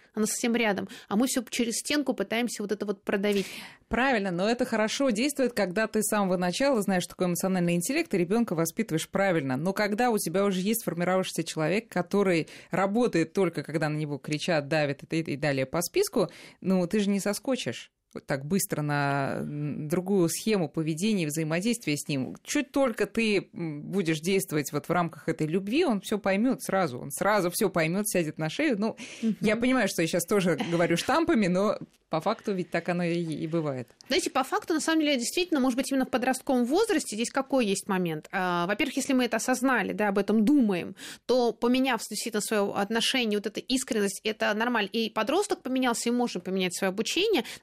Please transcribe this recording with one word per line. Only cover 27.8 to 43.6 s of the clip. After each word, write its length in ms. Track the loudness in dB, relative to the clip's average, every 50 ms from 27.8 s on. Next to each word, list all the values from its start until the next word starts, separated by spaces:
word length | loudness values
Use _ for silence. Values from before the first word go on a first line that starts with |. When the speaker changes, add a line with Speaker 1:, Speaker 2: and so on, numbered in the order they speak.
| 0 0 0 -2 -2 0
Speaker 2:
сядет 300 | 0 0 -2 -2 -4 -4
на 100 | -6 -6
шею. 280 | -2 0 0 0 2 0
Ну, 180 | 0 -4 -4 -6 -12 -16 -12 -4
Speaker 1:
Мгм. 160 | -2 -2 -2 0
Speaker 2:
я 160 | 0 0 2
понимаю, 320 | 2 2 2 2 4 2 0
что 120 | 0 0 -2
я 60 | 0
щас 160 | 0 -2 0
тоже 320 | 2 2 2 4 2 2 0 0 0
говорю 260 | 2 2 2 2 2
штампами, 500 | 0 2 2 2 2 4 4 4 4 4 2
но 300 | 2 2 2 2 0 -2 -6 -14 _ _ _ _
по 120 | -4 -2
факту 320 | 0 0 -2 -2 -2 -4 -2
ведь 160 | -2 -4 -2
так 180 | -4 -4 -2 0
оно 140 | -2 0 0
и, 180 | 0 0 0
и 260 | -2 -4 -4 -6 -6 -2
бывает. 400 | -2 -2 0 0 -4 -6 -8 -10 -16 _ -8
Speaker 1:
Знаете, 240 | -2 -2 0 0 0
по 140 | 0 -2 -2
факту, 280 | 0 -2 -4 -2 0 -2
на 60 | -2
самом 200 | 0 2 2 2
деле, 160 | 2 2 2
действительно, 420 | 0 0 -2 -2 -2 0 0 2 2
может 180 | 2 2 2
быть, 140 | 0 0 0
именно 160 | 0 0 0
в 40 | 0
подростковом 540 | 0 -2 0 0 -2 -2 0 0 2 2 2
возрасте 520 | 2 4 2 4 4 2 0 0 -2 -4
здесь 140 | -4 -4 -2
какой 360 | -2 -4 -4 0 2 2 2
есть 220 | 2 0 -2 -2 -2
момент? 400 | -2 0 0 0 -2 -4 -8 -6
А, 360 | -4 -2 0 0 2 2 2
во-первых, 300 | 0 0 0 0 -2 -2
если 160 | -4 -2 2 2
мы 120 | 2 2
это 140 | 2 0 -2
осознали, 540 | 0 0 0 2 2 2 2 2 0 -2 -2
да, 160 | 0 0 2
об 100 | 2 2
этом 260 | 2 2 4 4 6
думаем, 500 | 6 6 6 6 4 2 0 -2 -6 -10 -14 -16 -16 -16 -18 _
то, 260 | 2 2 4 4 2 0
поменяв 480 | 0 2 2 4 4 4 2 0 -2 -4 -6
действительно 320 | -8 -6 -6 -2 -2 -2
свое 320 | -2 0 0 0 0 0 0
отношение, 640 | -2 -2 0 0 0 0 0 0 0 0 0 0 -2
вот 80 | -2
эта 120 | -4 -6
искренность, 640 | -8